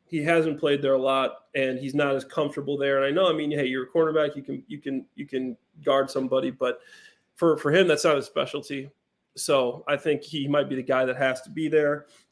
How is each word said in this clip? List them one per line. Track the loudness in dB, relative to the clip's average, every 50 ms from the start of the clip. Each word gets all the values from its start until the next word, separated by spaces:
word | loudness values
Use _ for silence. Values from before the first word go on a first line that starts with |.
| _
He | -8 -6 -2 0
hasn't | 2 2 2 2 0 0 0
played | 0 0 2 2
there | 2 2 2
a | 2
lot, | 2 2 2 2 0 -2 -4 -8 _ _ -4
and | -2 -2 -2 -2 -4
he's | -6 -2 0
not | 0 2 2 0
as | -2 -4
comfortable | -4 -4 -2 -2 -2 -4 -6 -6 -4 -2
there. | -2 0 0 2
And | 2 0
I | 2
know, | 2 2 2 2
I | 2
mean, | 0 -2 -2
hey, | -2 -2 -2
you're | -2 -2 -4 -4
a | -2
cornerback, | 2 2 2 4 2 2 0 0 -2
you | -6 -10
can, | -10 -10 -10 -10
you | -12 -14 -10
can, | -8 -6 -6 -6 -6 _ _
you | -14 -10
can | -6 -6 -6 -4 -6 -8 -10 _ _ _ -4 0
guard | 2 2 2 2 0
somebody, | -2 -4 -2 0 0 0 0 -2
but | -4 -2 -2 -4 -4 -4 -10 -20 -20 -20 -20 -20 _ _ _ _ _
for, | 0 2 2 2
for | 2 2 4
him, | 4 6 6
that's | 6 4 4 4
not | 2 2
his | 2 0
specialty. | -2 -4 -4 -4 -4 -4 -8 -8 -8 -10 -10 -10 -12 _ _ _ _ _ _ _ _ -10
So | -6 0 2 2 2 2 0 -2 -4 -4
I | -2 -2
think | -2 0 0 -2 -2 -4
he | -8 -6 -4 -2
might | 0 2 0 0 0
be | -2
the | -4
guy | -2 0 0 2 2
that | 0 0
has | 0 0 0 -2 -2 -8
to | -10
be | -6 -4 -2
there. | 2 2 2 2 2 0 -2 -8 _ _ _ _ _